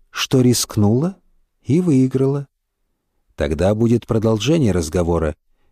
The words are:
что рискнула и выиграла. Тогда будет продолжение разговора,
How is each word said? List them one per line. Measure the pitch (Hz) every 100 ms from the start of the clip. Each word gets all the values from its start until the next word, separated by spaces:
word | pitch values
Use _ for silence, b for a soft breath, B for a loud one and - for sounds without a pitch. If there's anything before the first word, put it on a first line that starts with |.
| _
что | - - 131
рискнула | 127 117 - - 101 120 170 196 _ _ _ _
и | - 156
выиграла. | 180 131 131 131 135 143 139 _ _ _ _ _ _ _ _ -
Тогда | 73 76 92
будет | 107 117 117 -
продолжение | 113 110 110 127 165 120
разговора, | 90 80 90 85 85 76 - _ _ _